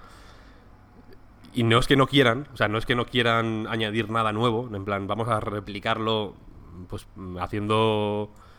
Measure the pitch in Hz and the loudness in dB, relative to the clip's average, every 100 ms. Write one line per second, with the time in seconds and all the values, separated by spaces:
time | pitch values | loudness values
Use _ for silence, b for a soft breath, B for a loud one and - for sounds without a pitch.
0 | B B B B B B B B - - | B B B B B B B B -20 -20
1 | - - - - - 117 117 117 - 139 | -20 -20 -20 -20 -10 0 4 4 6 4
2 | 131 143 123 117 147 - 104 110 - 120 | 6 6 4 4 -2 -2 0 0 0 0
3 | 117 123 117 117 113 110 110 113 107 110 | 0 2 2 2 0 -2 -4 -4 -2 -2
4 | 107 113 110 107 120 113 123 101 98 101 | -2 0 0 0 0 0 -4 -8 -4 -4
5 | 98 104 113 107 104 104 98 101 113 110 | -2 -4 -2 -2 -2 -6 -6 -6 -2 -2
6 | 110 110 98 - - - - 85 90 101 | 0 -2 -4 -10 -20 -20 -20 -18 -12 -12
7 | - 92 92 90 90 104 104 110 110 107 | -14 -14 -12 -8 -6 -4 0 2 2 2
8 | 104 104 104 - B | 0 -2 -6 -12 B